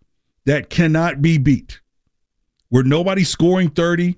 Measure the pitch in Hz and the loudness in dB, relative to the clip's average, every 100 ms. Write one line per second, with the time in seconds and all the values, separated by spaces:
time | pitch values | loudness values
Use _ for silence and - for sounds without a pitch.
0 | _ _ _ _ 135 143 - - 165 156 | _ _ _ _ -2 -2 -2 -2 0 0
1 | 170 143 151 160 135 127 - - _ _ | -2 0 0 2 2 0 -2 -20 _ _
2 | _ _ _ _ _ _ _ 127 131 151 | _ _ _ _ _ _ _ 0 2 0
3 | 180 190 170 - 165 185 175 - 170 175 | 0 -2 -2 0 0 2 0 -2 -2 0
4 | 175 | -2